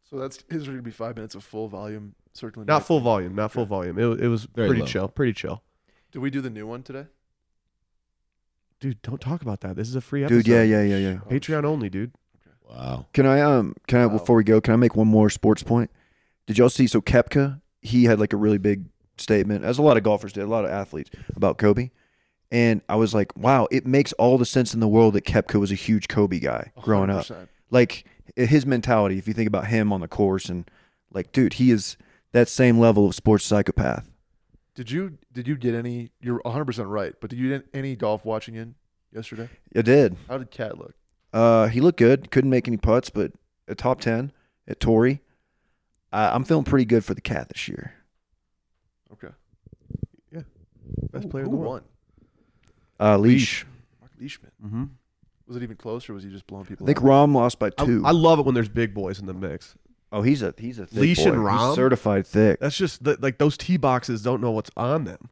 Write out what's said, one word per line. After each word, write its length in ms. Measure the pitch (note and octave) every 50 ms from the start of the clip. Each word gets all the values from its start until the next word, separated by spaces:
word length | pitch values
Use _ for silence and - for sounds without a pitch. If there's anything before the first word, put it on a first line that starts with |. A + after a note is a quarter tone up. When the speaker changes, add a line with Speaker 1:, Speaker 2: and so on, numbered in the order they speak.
| _ _
Speaker 1:
So 80 | C#3+ C3+
that's, 200 | C3 C#3 C3+ - _ _
is 140 | E3+ D#3+ D3
there 80 | C#3
gonna 100 | C3+ B2+
be 80 | A#2+ A#2
five 240 | G#2+ _ A2 A#2 A#2+
minutes 180 | A2+ G#2+ A2 -
of 80 | G2 G2+
full 240 | _ - G#2+ A2 G#2+
volume? 460 | G2+ F#2 G#2 G#2+ G#2+ G#2+ G#2 G2+ - _ _ _ _
Certainly 320 | - - A2 - A2+ G#2+
Speaker 2:
Not 80 | G#2+ D3+ D3
Speaker 1:
not. 80 | -
Speaker 2:
full 140 | - E3+ D3+
volume, 340 | A#2+ A#2+ A2 G2 F2+ F2+ F#2
not 180 | G#2 G#2+ G#2+
full 100 | - B2
Speaker 1:
Okay. 60 | A#2 G2
Speaker 2:
volume. 280 | G#2 F#2+ F2 F2+ E2+ F#2+
It, 220 | A2+ A#2+ A#2 - -
it 40 | A#2+
was 160 | A#2 A2 G#2+
Speaker 3:
Very 220 | - _ A#2 A2+ G2+
Speaker 2:
pretty 120 | C3+ -
Speaker 3:
low. 40 | D2
Speaker 2:
chill, 220 | C2 - F#2+ F#2+ G2
pretty 240 | _ - C#3+ A#2+ G#2
chill. 280 | - - - - - _ _ _ _ _ _ _ _ _ _
Speaker 1:
Did 80 | _ D3+
we 100 | B2+ C#3
do 100 | C3 C#3
the 100 | C3 B2+
new 160 | A2 G#2+ G#2+
one 160 | A2 A#2 B2
today? 240 | B2+ - C3 C3+ D3+ E3 _ _ _ _ _ _ _ _ _ _ _ _ _ _ _ _ _ _ _ _ _ _ _ _ _ _ _ _ _ _ _ _ _ _
Speaker 2:
Dude, 200 | - C#3 A#2+ G#2+
don't 180 | - - B2+ B2+
talk 220 | - B2+ D#3+ E3+
about 180 | - A#2 G2+ -
that. 160 | - G#2+ A2+
This 120 | G#2 G#2+ A2+
is 60 | B2+
a 60 | C3
free 260 | B2 - - C#3+ C#3
Speaker 4:
Dude, 200 | D3+ A#2+ A#2+ A2
yeah, 100 | A2 A#2 A#2
Speaker 2:
episode. 120 | A2+ A2
Speaker 4:
yeah, 120 | G#2+ G#2+
yeah, 140 | G#2 G2+ G2+ G2 G2 F#2+
yeah. 80 | F#2+ F#2 G2+
Speaker 1:
Oh, 60 | G#2
Speaker 2:
Patreon 140 | B2 C#3+ -
Speaker 1:
shit. 200 | - D#3 D3+ D3
Speaker 2:
only, 240 | D3 D#3 D3 A2+ G2
dude. 240 | F2+ F#2+ A2 B2+ _ _ _ _ _ _
Speaker 1:
Okay. 160 | _ _ _ _ _ A1+ A1+ A#1+
Speaker 3:
Wow. 280 | B1 B1+ C2 B1+ B1+ _
Speaker 4:
Can 140 | - C#3+ C3+
I, 140 | C3+ C3+ C#3+
um, 360 | D3 D3 C#3+ B2 G#2+ C#2 - - _
can 140 | - B2+ B2
I, 60 | B2
Speaker 1:
Wow. 120 | A2+ G#2 G#2+
Speaker 4:
before 180 | - - A#2+
we 80 | A2+ G#2+
go, 160 | G#2 A2 A2
can 120 | - -
I 40 | A2
make 200 | A#2 B2 A#2 -
one 100 | G#2+ A2
more 240 | A2 G#2+ G#2+ G#2+ G#2
sports 320 | - - - G#2+ G#2+ -
point? 280 | - - A#2 A#2+ A2+ - _ _ _ _ _ _ _ _ _ _ _
Did 120 | - G#2+ G#2+
y'all 100 | B2 B2
see, 200 | - - C3 A2+
so 120 | - A2+
Koepka, 600 | - - - B2 A#2 - - D3 C#3 C#3 C3+ C#3+ _ _ _ _
he 240 | - G#2+ A#2 B2 B2
had, 140 | A#2 A2+ G#2
like, 140 | G#2+ G#2
a 40 | -
really 220 | G2+ G#2+ G#2+ G#2+ G2+
big 280 | F#2+ G#2 G2+ G2 F2+ - _ _ _ _ _ -
statement, 460 | - - A2 G#2 F2+ G2+ G#2 G2 -
as 140 | G#2+ B2 C#3
a 40 |
lot 140 | D3 D3+ B2+
of 60 | A2
golfers 300 | G2 A2 G#2 G2 - G2
did, 100 | - G2+
a 40 | G2 G#2
lot 160 | A2+ A2+ G2+
of 60 | -
athletes, 400 | F2 G2+ G2 _ - D#2+ C#2 _ - - - - -
about 220 | F2+ G2+ F#2+ - -
Kobe. 320 | G#2 G#2 G#2 A2 B2 B2+ _ _ _ _ _ _ _ _ _ _ _ _
And 320 | A#2 A#2+ A#2 A#2 A2+ G2+ _ -
I 80 | -
was 180 | A2 A2+ G#2 G#2
like, 200 | G#2+ G2 - -
"Wow, 300 | - G2+ B2 C#3 C3 A2 -
it 160 | - C3+ -
makes 260 | B2 B2+ C#3 C#3 - -
all 220 | - A2 B2 C3
the 80 | C3 B2
sense 300 | - - C3 B2 A2 -
in 60 | A2+
the 80 | A2+ G#2+
world 260 | G#2 A2+ A#2 A2 G2+
that 100 | G2 -
Koepka 340 | - - A2 G2 - - G#2+
was 100 | G2+ F#2+
a 40 | G2+
huge 320 | F#2+ - - A2 G#2 - -
Kobe 300 | - G#2+ G#2 F#2+ F#2 E2
guy 340 | - C#2 B1 A#1 - - _ -
growing 260 | - A#2 G#2+ G2 F#2+ F#2+
up." 120 | G2 F#2+
Speaker 1:
A 20 |
hundred 40 | - -
percent. 220 | G#2+ E2+ F2+ _ _ _ _ _
Speaker 4:
Like, 340 | A#2 B2+ B2 - - - _ _ _ _ - - -
i-, 60 | - B2+
his 200 | A2+ D3 D3+ B2+
mentality, 500 | C3+ C3 A#2+ G#2+ C3 A#2+ A2 G#2 G2 F#2+
if 100 | F#2+ F#2 A2
you 40 |
think 140 | G#2+ A2+ A2+ G#2+
about 200 | G#2 F#2+ F2+ G#2
him 220 | A#2 A2+ G#2+ G#2
on 80 | G2+ F#2
the 80 | E2 E2
course, 380 | - - G#2+ G2 F#2+ F#2+ - -
and, 180 | F2+ F2+ F2 - _ _ _ _ _ _ _ _
like, 200 | - G2 F2+ _
dude, 220 | - C3+ C3 G2 -
he 160 | - B2 B2+
is 260 | A#2 G#2 - - - _ _ _ _ _ _ _
that 160 | - B2 A#2+ -
same 300 | - - C3 B2 A#2 A2+
level 280 | A#2 A#2 A2 G#2 G#2
of 80 | F#2+ F2+
sports 300 | - _ G#2+ G#2+ G2+ -
psychopath. 680 | - G#2 G#2 G2 - - - - B1+ A#1+ - - - _ _ _ _ _ _ _ _ _ _ _ _ _
Speaker 1:
Did 160 | - B2 A2
you, 280 | B2+ E3+ G3 F#3+ D3+ _ _ _
did 140 | B2 B2 B2 B2+
you 80 | D3
get 180 | C3+ A#2+ B2 A#2
any, 360 | A#2 A#2+ A#2+ A#2+ A#2+ A#2 A2+ _ _
you're 220 | - A#2+ A#2+ A#2 -
a 60 | A#2+
hundred 140 | A#2 C#3+ D3+
percent 220 | C3 A2+ A2 A2 F#2+
right, 260 | G#2 G#2 F#2+ D#2+ - _
but 100 | - G#2+
did 80 | A#2+ A#2+
you 100 | B2+ C3
get 180 | C#3 C#3 C3+ _
any 220 | - C3+ C3+ C#3 C3
golf 280 | G#2+ - G#2+ G#2+ G#2 -
watching 280 | A2 A2 A2 - - A2+
in 200 | A2+ A2+ A#2 B2 _ _ _ _ _ _ _ _
yesterday? 340 | A2 A2+ - - G#2+ A#2 A#2+ - _ _ _ -
Speaker 4:
I 60 | A2+
did. 340 | A2 A2+ B2+ D3 C3+ G#2 F2+ - - -
Speaker 1:
How 80 | B2 C3
did 120 | B2+ -
Cat 260 | - - A#2+ G#2+ - -
look? 160 | - - _ _ _ _ _ _ _ _
Speaker 4:
Uh, 360 | - A2+ A2+ A#2 A2+ A2+ A2 A2
he 120 | A2 B2
looked 180 | C#3+ F3+ E3 -
good. 320 | - A#2 C3+ C#3 - -
Couldn't 200 | - C3+ C3 C3+
make 180 | B2+ B2 A#2+ B2
any 80 | A#2 G#2
putts, 300 | - A#2 A2 B2 - -
but 240 | - G#2 F#2+ - - _ _ _ _ _ _ -
a 60 | G2+
top 260 | - - B2 C3 -
ten 320 | - A#2+ A2+ A#2 C3 C#3+ _ _ _ _ _ _ _ -
at 100 | G2+ _
Torrey. 420 | - A#2 A2+ A2 A#2 B2+ C#3 C#3+ _ _ _ _ _ _ _ _ _ _ _ _ _ _ _ _ _ _
Uh, 180 | - G#2 G#2+ F#2 -
I'm 100 | A#2+ C3
feeling 200 | - E3 D#3 C3+
pretty 200 | - - C3+ B2
good 180 | A2 A#2+ A2+ G#2
for 100 | - G2
the 60 | -
Cat 260 | _ - A2+ - - _
this 180 | - - - -
year. 260 | - - - - _ _ _ _ _ _ _ _ _ _ _ _ _ _ _ _ _ _ _ _ _ _ _ _ G#2+
Speaker 1:
Okay. 180 | _ - - - _ _ _ _ _ _ - - _ _ _ - - - _ _ _ _ _
Speaker 2:
Yeah. 100 | - E3 D3 - _ _ E2+ _ _ _ - - - - - -
Best 140 | - - G#3
Speaker 1:
Who, 60 | F3
Speaker 2:
player 140 | - C3+ C3+
in 60 | F#3+
Speaker 1:
who 60 | B3
Speaker 2:
the 40 | -
world. 100 | E3 A#2
Speaker 1:
won? 100 | C3 A2 _ _ _ _ _ _ _ _ _ _ _ _ _ _ _ _ _ _ _ _ _ _ _ _
Speaker 4:
Uh, 180 | G2+ G#2+ G#2 G2
Leash. 140 | G#2 A#2 B2 C#3
Speaker 2:
Leash. 260 | B2 - - - - - - - _ _ _ _
Speaker 1:
Mark 120 | _ - _ _
Leishman. 300 | A#2+ D3 - - _ _ _ _ G#2+
Speaker 2:
Mm-hmm. 200 | G#2 G#2+ A#2 C3+ C#3+ C3+ _ _ _ _ _ _ _ _ _ _ _
Speaker 1:
Was 80 | B2
it 60 | A#2+ B2
even 120 | A2+ A2
closer? 380 | G2+ - A#2 A2 B2 A#2+ - A2
Was 80 | G2
he 80 | F#2+ G2
just 160 | F#2+ G2 -
blowing 180 | - G2 G2 G2
people 200 | - G2 - -
Speaker 4:
I 40 | C3
think 100 | D3 -
Speaker 1:
out? 60 | A#2+
Speaker 4:
Rahm 300 | C3+ C3+ C#3 C#3+ D3 C#3+
lost 240 | C3 A#2+ B2 - _
by 80 | A2 G#2 - -
Speaker 2:
I, 60 | D3
Speaker 4:
two. 180 | C3 A#2+ G#2+ G#2
Speaker 2:
I 60 | C#3
love 260 | E3 E3+ D#3 E3 E3 D3+
it 60 | C#3
when 80 | C3+ B2+
there's 140 | A#2+ A2+ G#2
big 260 | G#2+ A#2+ A#2 A2 G2
boys 240 | G#2 G2 F2+ F#2+ G2
in 80 | G2+
the 80 | F#2+ F#2
mix. 400 | F#2 F#2+ E2+ D2 - - - _ _ _ _ _ _ _ _
Speaker 4:
Oh, 80 | - G#2+
he's 200 | G#2 B2 D3 C#3
a, 120 | A2 E2 - -
he's 200 | A2 A#2+ B2+ A2+
a 80 | F#2
thick 140 | - - A2+
Speaker 2:
Leash 180 | C#3 E3 F3 - -
Speaker 4:
boy. 80 | F#3+
Speaker 2:
and 60 | D3 A#2
Rahm? 300 | G#2+ G2 G2+ G#2 A#2 B2+
Speaker 4:
He's 60 | D3+
certified 500 | D#3+ B2+ C3 B2+ A#2 - G#2+ G2+ G2 F#2+
thick. 340 | - - G#2+ G#2+ G#2 F#2+ -
Speaker 2:
That's 160 | - C#3+ -
just 260 | - F#3+ D#3+ - -
the, 140 | A#2+ D3 D3 -
like, 180 | C#3 C3+ A#2+ _
those 180 | D3 D3+ C#3+
tee 200 | - - - F3+ E3
boxes 440 | C3+ C#3 B2+ B2 - - A#2+ A2
don't 180 | G2+ B2 B2+ A2+
know 80 | A#2 A#2+
what's 180 | A2 A2 G#2+ - _
on 280 | - A#2 B2 D3 D#3+ C#3+
them. 260 | A2+ F2 - - A#2+